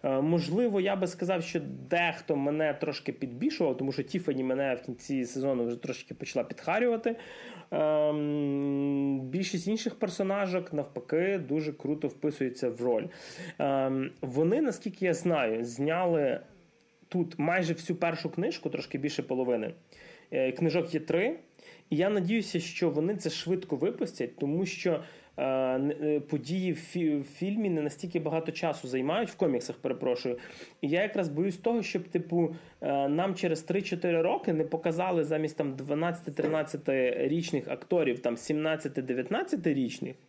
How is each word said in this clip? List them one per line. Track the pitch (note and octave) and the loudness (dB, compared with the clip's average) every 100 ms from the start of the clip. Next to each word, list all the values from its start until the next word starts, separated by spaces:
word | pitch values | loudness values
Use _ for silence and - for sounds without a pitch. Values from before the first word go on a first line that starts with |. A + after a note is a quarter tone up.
Е, | C#3 C3+ | 2 2
можливо, | D3+ E3+ E3+ F#3+ A#3+ G3+ | 4 4 4 2 4 2
я | F#3+ G3 | 2 0
би | F3+ | -2
сказав, | - F3 F#3 | -2 0 0
що | E3 F3 C#3+ C3 C3 | 0 -2 -4 -10 0
дехто | E3+ E3+ D3 - D3 | 2 2 0 -2 0
мене | C#3 D3+ D#3 | 2 2 2
трошки | C#3+ D3+ C#3 - | 0 -2 -4 -6
підбішував, | B2+ C3 A#2+ B3+ D#4 D#3+ B2 | -6 -6 -2 -2 2 0 2
тому | C#3 | -2
що | C3+ | -2
Тіфані | B2+ F#3 F3 C3 | -2 -2 0 0
мене | C3 C3 C#3 | 0 0 0
в | B2 - | -2 -4
кінці | A#2+ - C3+ | -12 -4 -2
сезону | B2 C3+ C3+ B2+ A#2 | -2 -2 0 0 0
вже | A#2+ | -2
трошки | - A#2+ - | -6 -8 -10
почала | A#2+ C3+ C3 | -12 -4 -2
підхарювати. | A2+ - - G3 A#3+ A3+ A3+ A#3 - - - F3 - | -4 -4 -2 2 2 2 0 -2 -10 -16 -16 -16 -6
Ем, | - D3+ D3+ D3+ D3+ D3 D3 C#3+ C#3 C#3 C#3 C#3+ C#3 C#3 C3+ | 0 4 4 4 2 0 0 0 0 0 0 2 2 2 0
більшість | C3 D#3 F#3 F3+ F3 | -2 -2 0 -2 0
інших | A3 A3+ - | 0 -2 -2
персонажок, | G#3 F3 F#3+ G3 G3 F3+ F3+ | -4 0 0 0 0 -2 -2
навпаки, | D3+ C#3+ - - D#3 F3+ G3 C3+ | -4 -4 -8 -2 2 2 0 0
дуже | D3+ D3+ | -2 -2
круто | D3 C#3 D3+ C#3+ | -4 -4 -2 -2
вписується | - D3+ D3 C3 B2 B2+ | -2 -2 0 -2 0 -2
в | A#2+ | 0
роль. | B2 F3 E3+ - - - F3+ - | 2 2 0 -10 -16 -12 -12 -2
Ем, | D3 C3+ C3+ C3+ C3+ - | 0 2 2 0 -2 -6
вони, | C3 B2+ D#3+ A#3+ | -4 2 4 4
наскільки | D4 - G#3+ - | 2 0 -6 -2
я | F#3 | 0
знаю, | E3+ F3+ D#3+ A#2+ A2 | 2 2 4 4 2
зняли | A#2+ A#2+ C#3+ E3 F3+ E3 C#3 B2 - - _ _ _ _ _ | -2 0 0 2 4 4 4 0 -6 -20 _ _ _ _ _
тут | F3+ E3+ - | 0 0 0
майже | D3+ F3+ D#3+ | 2 2 2
всю | E3+ - F3 | -2 -2 0
першу | E3+ D#3+ E3+ | 0 0 -4
книжку, | E3+ A3 - - | 0 -2 -2 -4
трошки | - - - | -4 -4 -4
більше | D3 - | -2 -4
половини. | - B2+ B2 A#2 A2 - _ - - - - | -2 -2 2 0 0 -8 _ -20 -20 -20 -6
Е, | D#3 C3 | 0 0
книжок | - E3+ E3 E3 | 2 2 2 0
є | D#3 | -4
три. | - E3+ A3 E4+ - - - - _ | 0 2 2 -2 -12 -20 -20 -20 _
І | D#3 | 2
я | F#3 | 2
надіюся, | G#3 F3 A3+ G3 E3+ | 2 2 0 0 -4
що | E3+ - E3+ | -4 0 2
вони | D3 E3+ G3+ | 2 0 0
це | D#3+ | -4
швидко | - - B2 - C#3 | -4 -2 -2 -2 0
випустять, | E3+ A#3+ D#3 - B2 - | 0 0 -4 -2 -6 -2
тому | C#3+ D#3+ F#3 | 0 0 0
що, | - F#3 D#3 - - - - | 0 0 0 -2 -18 -16 -2
е, | C3+ C3 C3 | 0 2 2
н-, | C3 C#3+ D3 | 2 0 0
е, | D3+ D3 | 2 0
події | D3 D3 B2 F#3 F#3 | 0 -4 -2 -2 0
в | E3+ | -2
фі-, | - F3 D#3+ D3 | -4 0 2 2
в | |
фільмі | C#3 - F#3 G#3 A3 | -2 -4 -2 0 0
не | E3 | 2
настільки | D3 D3 F3+ E3 | 0 -4 -4 -2
багато | D#3 D#3+ D#3+ | 0 0 -2
часу | D#3 E3 D3 C3 | -2 -2 -2 -2
займають, | C3 C3+ F#3 A#3 | -2 0 0 -2
в | - | 0
коміксах, | D#3+ B2 - B2 | 2 2 -2 -6
перепрошую. | - B2+ C3 B2 B2+ B2 - - - - | -4 -2 0 0 -2 -4 -8 -18 -18 -6
І | C#3+ | 0
я | E3+ | 2
якраз | G#3 G#3+ E3+ | 2 0 -2
боюсь | C#3+ G3 F3+ | 0 0 0
того, | A#3 A#3 | 0 0
щоб, | G3 F#3+ F3 | 0 -4 -2
типу, | F3 E3 E3+ E3 E3 - - | -4 0 2 2 0 -16 -6
е, | C#3+ C#3 C#3 | 0 2 2
нам | D3+ G3 | 2 0
через | F#3 F3+ D#3 | 0 0 -2
три-чотири | - F#3 G3 E3+ F3+ E3 | 0 -2 0 -2 2 4
роки | E3+ - - | 4 2 0
не | D#3+ | 0
показали | D#3+ E3 E3 D#3+ F#3 F3 | 0 0 0 0 2 2
замість | D3+ D#3 D#3 - | 2 2 0 -2
там | D3 | -4
дванадцяти-тринадцятирічних | C3+ C3+ D3 E3+ E3+ - C#3+ D3+ D#3 D3+ - D3+ C3+ B2+ B2 C3+ E3 E3 C#3+ - | -4 -2 0 0 -2 -6 -2 0 0 -2 -4 0 2 2 2 2 2 0 -2 -2
акторів | C3 - F3+ C#3+ A#2 | -8 0 2 4 2
там | B2 A#2 | 0 -2
сімнадцяти-дев'ятнадцятирічних | - D3+ D#3 D#3 D3+ C#3 C3 B2+ B2+ A3+ F4+ B3+ E3+ C#3 B2 - - - | -2 0 0 0 -2 -4 -2 -2 0 -2 0 0 2 2 0 -2 -8 -10